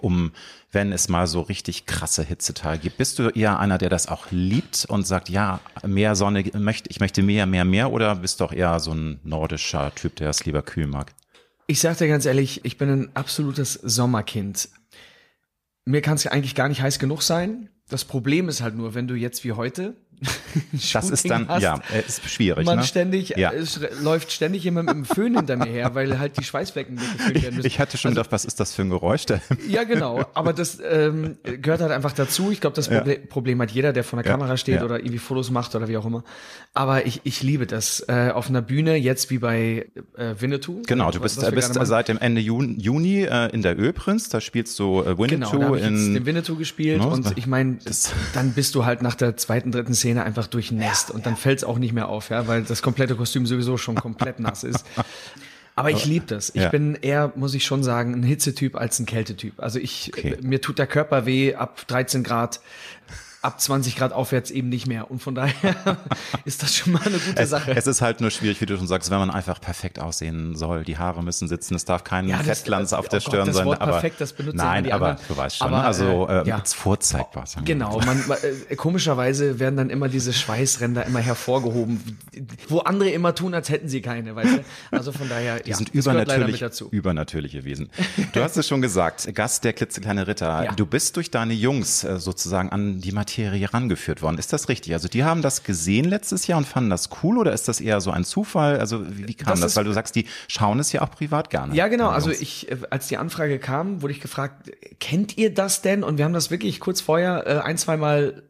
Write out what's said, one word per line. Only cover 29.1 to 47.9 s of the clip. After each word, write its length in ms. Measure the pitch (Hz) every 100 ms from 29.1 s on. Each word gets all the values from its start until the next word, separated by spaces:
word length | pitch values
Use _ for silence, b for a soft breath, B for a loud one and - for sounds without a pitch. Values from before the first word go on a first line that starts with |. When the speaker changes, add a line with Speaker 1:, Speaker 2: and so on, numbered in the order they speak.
| 139 - 98 -
Speaker 1:
<laughs> 240 | - 233
Speaker 2:
Ja, 160 | 214 226
genau, 400 | 170 135 120 139
aber 180 | - 165
das, 280 | 165 165 -
ähm, 540 | 160 156 151 156 156 -
gehört 360 | - 127 143 165
halt 140 | 160
einfach 180 | 135 139
dazu. 400 | 139 135 - 196
Ich 80 | 202
glaub, 140 | 151
das 140 | 156 131
Speaker 1:
Ja. 100 | 113
Speaker 2:
Proble-, 200 | 135 139 -
Problem 340 | 139 123 123
hat 100 | 110
jeder, 220 | 120 147
der 100 | 123
vor 160 | 117 120
einer 80 | 113
Speaker 1:
Ja, 60 |
Speaker 2:
Kamera 240 | 131 131 127
steht 180 | - 87
Speaker 1:
ja. 40 |
Speaker 2:
oder 140 | 117 117
irgendwie 200 | 120 117
Fotos 320 | - 131 123
macht 220 | 123 120
oder 140 | 110 110
wie 80 | 110
auch 100 | 113
immer. 200 | 117 - B B B B
Aber 320 | - 135 135 127
ich, 160 | -
ich 180 | 139 -
liebe 240 | 131 147 110
das, 360 | 113 - - -
äh, 220 | 123 123
auf 160 | 123 117
einer 120 | 127
Bühne, 360 | 110 139 160 156
jetzt 320 | 127 131 -
wie 60 | 127
bei, 520 | 120 113 113 113 - - - -
äh, 180 | 117 104
Winnetou. 440 | 127 139 156 185 233
Speaker 1:
Genau, 240 | 123 85
Speaker 2:
Äh, 40 |
Speaker 1:
du 80 | 85
Speaker 2:
was 140 | 98 -
Speaker 1:
bist, 80 |
Speaker 2:
wir 100 | 92
Speaker 1:
äh, 20 | 131
bist 120 | 123
Speaker 2:
gerade 100 | 123
machen. 80 | 113
Speaker 1:
seit 180 | 113 117
dem 80 | 110
Ende 240 | 120 113
Jun-, 360 | 110 120 135 104
Juni, 440 | 101 147 180 202
äh, 240 | 190 123 117
in 80 | 113
der 180 | 92 87
Ölprinz, 480 | 123 - - 220 -
da 140 | 110
spielst 360 | - 117 113 -
du, 200 | 98 95
äh, 160 | 92 90
Winnetou 340 | 120 147 110
Speaker 2:
Genau, 80 | 139
da 60 | 139
hab 80 | 135
ich 60 |
jetzt 60 | 107
Speaker 1:
in 220 | 107 104 104
Speaker 2:
den 100 | 127
Winnetou 300 | 165 165 160
gespielt 420 | 160 - 156 156
Speaker 1:
Ne? 80 | -
Speaker 2:
und 300 | 131 110 95
ich 100 | 123
mein, 320 | 131 131 123
Speaker 1:
Das 260 | 117